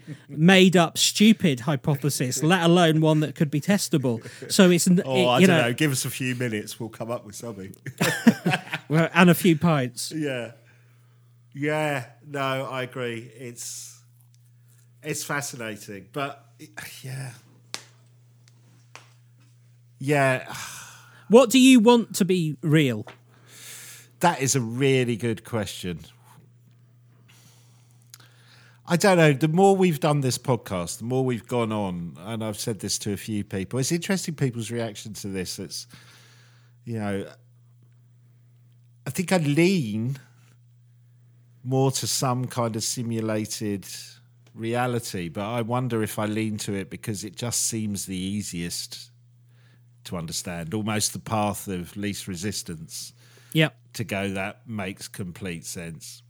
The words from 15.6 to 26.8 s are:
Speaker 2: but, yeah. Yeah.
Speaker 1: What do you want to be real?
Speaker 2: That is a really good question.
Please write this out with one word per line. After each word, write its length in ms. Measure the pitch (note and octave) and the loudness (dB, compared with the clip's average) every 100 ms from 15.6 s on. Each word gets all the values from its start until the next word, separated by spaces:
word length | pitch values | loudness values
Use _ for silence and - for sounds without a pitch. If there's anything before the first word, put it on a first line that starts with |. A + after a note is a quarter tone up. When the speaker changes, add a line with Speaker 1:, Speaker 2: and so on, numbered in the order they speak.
| A2+ G2+ - G2+ F#2 | -10 -10 -12 -16 -12
Speaker 2:
but, 300 | D3 C#3 - _ - D#3 - - - | -8 -8 -8 _ -20 -20 -18 -16 -16
yeah. 300 | C3 C3 C3 A2+ _ _ _ - - _ _ _ _ _ _ _ _ _ _ - - _ _ _ _ _ _ _ _ - | -12 -12 -12 -16 _ _ _ -20 -20 _ _ _ _ _ _ _ _ _ _ -20 -20 _ _ _ _ _ _ _ _ -8
Yeah. 540 | C3+ D3 C3+ B2+ D2 - - - - - - - - | 0 4 4 2 -4 -12 -14 -16 -18 -20 -20 -18 6
Speaker 1:
What 220 | G#3+ B3+ | 6 8
do 80 | C4 | 8
you 220 | C4 B3+ | 8 8
want 340 | A3 A#3+ G#3 - | 8 6 4 -2
to 80 | |
be 320 | F3 F#3 D#3 C#3+ | 0 2 0 -2
real? 440 | D#3+ D#3 C#3+ G#2+ - - _ _ _ - - - - - - _ | 2 4 4 0 -8 -16 _ _ _ -20 -20 -18 -18 -20 -20 _
Speaker 2:
That 200 | F3 D3 | 0 2
is 160 | C3+ C#3 | 0 0
a 40 | |
really 560 | A2+ A#2+ C#3 C3 A#2+ A2+ | -2 0 2 2 2 0
good 280 | A#2 G#2+ | -2 -4
question. 560 | - A#2 G2 - F#2 E2 D#2+ - _ - _ _ _ _ | -4 -4 -4 -6 -8 -10 -12 -20 _ -20 _ _ _ _